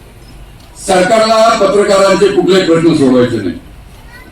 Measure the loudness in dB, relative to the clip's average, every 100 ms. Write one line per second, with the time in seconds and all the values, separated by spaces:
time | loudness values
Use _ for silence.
0 | -20 -20 -20 -20 -20 -20 -20 -12 -4 -2
1 | 0 0 0 2 2 0 0 0 0 2
2 | 2 2 0 0 0 0 0 0 0 0
3 | 0 0 0 -4 -8 -10 -16 -20 -20 -20
4 | -20 -20 -20